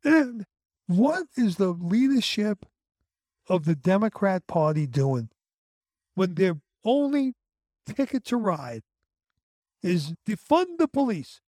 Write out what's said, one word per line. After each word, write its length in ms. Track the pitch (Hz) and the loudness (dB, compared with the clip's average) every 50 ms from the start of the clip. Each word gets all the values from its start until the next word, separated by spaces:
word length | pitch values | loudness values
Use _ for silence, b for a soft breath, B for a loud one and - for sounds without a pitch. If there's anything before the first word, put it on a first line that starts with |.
| - | 4
And 420 | 294 311 320 285 247 240 220 196 _ _ _ _ _ _ _ _ | 6 4 4 4 2 -4 -12 -12 _ _ _ _ _ _ _ _
what 400 | - 175 185 233 302 320 370 349 _ _ | 0 2 4 4 4 2 -2 -6 _ _
is 220 | 262 240 202 170 | 0 0 0 2
the 120 | 196 196 185 | 0 0 0
leadership 960 | 175 170 175 170 202 233 262 269 277 247 - - - 208 208 214 208 - - _ _ _ _ _ _ _ _ _ _ _ _ _ _ _ _ | 0 -4 -2 0 2 2 4 4 2 2 0 0 -2 -2 -2 -2 -4 -6 -8 _ _ _ _ _ _ _ _ _ _ _ _ _ _ _ _
of 180 | - 185 180 147 | -2 -2 0 2
the 100 | 165 165 | 0 -2
Democrat 720 | 139 - 180 190 202 220 214 - - 208 196 185 180 _ | 0 0 0 2 2 0 -2 -2 -2 -2 0 0 -2 _
Party 400 | - - 170 151 156 156 156 151 | -4 0 0 2 2 0 0 -4
doing 420 | 135 117 139 135 135 131 123 113 110 _ _ _ _ _ _ _ _ _ _ _ _ _ _ _ _ _ | -2 -2 -2 0 0 0 -2 -6 -8 _ _ _ _ _ _ _ _ _ _ _ _ _ _ _ _ _
when 180 | 190 190 185 170 | -2 -2 -2 0
their 240 | 165 185 185 170 147 _ _ _ _ _ | 0 0 0 0 -4 _ _ _ _ _
only 520 | 214 254 285 285 277 285 285 269 262 247 _ _ _ _ _ _ _ _ _ _ | 0 2 2 2 0 0 0 -2 -2 -4 _ _ _ _ _ _ _ _ _ _
ticket 400 | - 214 - 277 - - 247 _ | -10 -4 -4 -4 -2 -2 -6 _
to 120 | - 247 | -2 -4
ride 440 | 240 214 196 170 151 135 123 117 113 _ _ _ _ _ _ _ _ _ _ _ _ _ _ _ _ _ _ _ _ - | -2 0 -2 -4 -4 -8 -12 -14 -14 _ _ _ _ _ _ _ _ _ _ _ _ _ _ _ _ _ _ _ _ -2
is 320 | 180 180 175 143 151 165 _ _ | -2 0 0 -2 -4 -12 _ _
defund 520 | - 214 - - - 294 339 370 359 339 330 | -8 -8 -8 -2 0 2 2 2 -2 0 -2
the 80 | 320 | -2
police 520 | - - 269 277 247 208 156 131 - - _ _ | 0 0 -2 0 0 -2 -6 -8 -12 -18 _ _